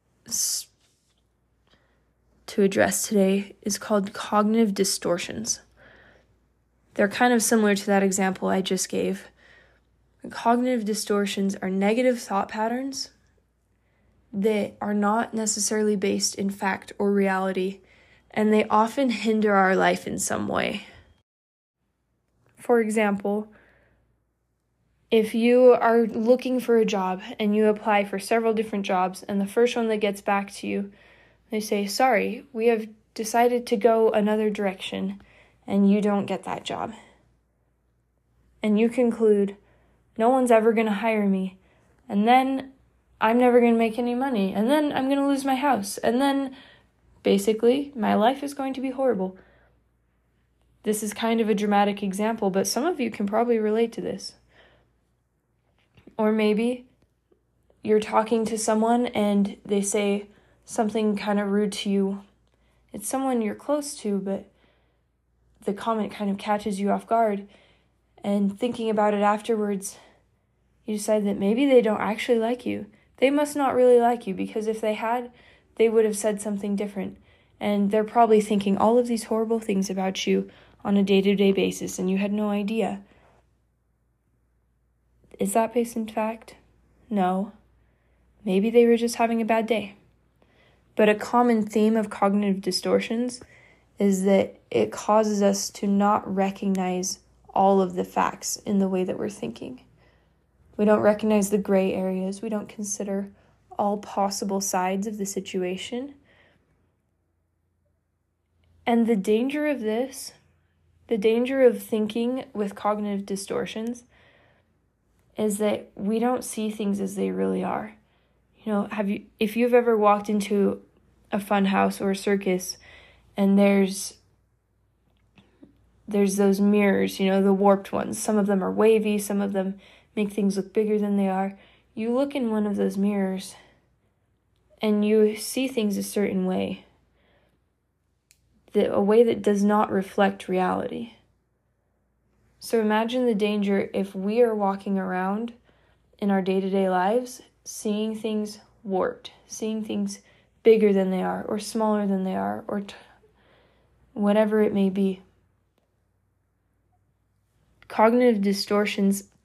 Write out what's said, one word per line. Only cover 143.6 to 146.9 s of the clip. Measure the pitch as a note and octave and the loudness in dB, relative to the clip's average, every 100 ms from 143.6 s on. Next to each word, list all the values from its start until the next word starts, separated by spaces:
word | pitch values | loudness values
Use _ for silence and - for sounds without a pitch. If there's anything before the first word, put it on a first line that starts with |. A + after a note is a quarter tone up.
| G3+ G3 - | 0 -2 -2
if | G3+ G3 | -4 -6
we | F#3+ G3 A3+ | -6 -2 2
are | A#3+ G#3+ | 2 2
walking | G3 G3 G3+ F#3+ | -2 -2 -4 -4
around | F#3 F#3 F#3 G#3 A#3 - _ _ _ _ _ - | -2 -4 -4 -4 -6 -12 _ _ _ _ _ -4
in | G#3 | 0
our | G3 | 0
day-to-day | F#3 F#3+ F#3+ G3 | 2 -2 0 0
lives | F#3+ | 0